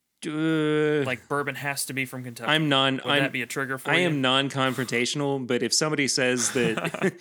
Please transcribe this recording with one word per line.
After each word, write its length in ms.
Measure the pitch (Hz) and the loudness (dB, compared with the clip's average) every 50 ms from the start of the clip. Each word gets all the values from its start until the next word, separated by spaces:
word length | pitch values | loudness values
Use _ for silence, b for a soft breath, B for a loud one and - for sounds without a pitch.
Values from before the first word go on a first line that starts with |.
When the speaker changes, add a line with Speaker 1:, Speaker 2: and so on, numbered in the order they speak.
| _ _ _ _ - | _ _ _ _ -8
Speaker 1:
Uh, 760 | 160 151 156 156 160 160 156 156 151 151 151 151 151 151 151 139 | -6 -4 -2 0 0 2 2 2 2 2 2 2 2 2 0 0
Speaker 2:
Like, 200 | 127 127 123 - _ | -2 -2 -6 -6 _
bourbon 260 | 143 143 139 139 135 | -4 -4 -2 -4 -6
has 320 | 131 135 143 139 135 - | -6 -6 -6 -4 -4 -6
to 80 | - 135 | -6 -4
be 100 | 131 131 | -6 -6
from 180 | 127 - 127 123 | -6 -6 -10 -10
Kentucky. 260 | 127 117 - 117 - | -12 -12 -8 -2 0
Speaker 1:
I'm 180 | 151 156 160 147 | 2 2 4 4
non-, 280 | 139 135 135 135 131 | 4 4 4 2 2
Speaker 2:
Would 100 | 131 - | 0 0
Speaker 1:
I'm, 160 | 123 139 143 135 | 0 2 2 2
Speaker 2:
that 100 | 135 - | 0 -2
be 80 | 131 | -4
a 60 | 120 | -6
trigger 320 | - - 147 135 127 135 131 | -4 -4 -4 -4 -4 -6 -6
for 120 | - 143 | -2 0
Speaker 1:
I 80 | 151 170 | 2 2
Speaker 2:
you? 80 | 180 175 | 2 2
Speaker 1:
am 120 | 156 143 | 2 2
non-confrontational, 1300 | 131 127 131 135 139 135 131 139 131 135 127 131 127 - 131 120 123 120 - 151 143 139 139 135 127 | 2 4 4 2 2 0 0 0 0 0 2 0 -2 -2 0 0 0 0 0 -2 -2 -2 -2 -2 -2
but 160 | 113 123 120 - | 0 0 0 0
if 100 | 113 - | 2 2
somebody 340 | - 160 156 156 151 143 123 | 2 2 0 0 0 0 0
says 420 | - - 131 127 127 123 117 - - | 2 2 2 2 2 2 0 0 2
that, 600 | 131 120 117 110 98 175 170 - - - 185 - - | 2 2 2 2 0 -2 -4 -4 0 -2 -2 -2 -2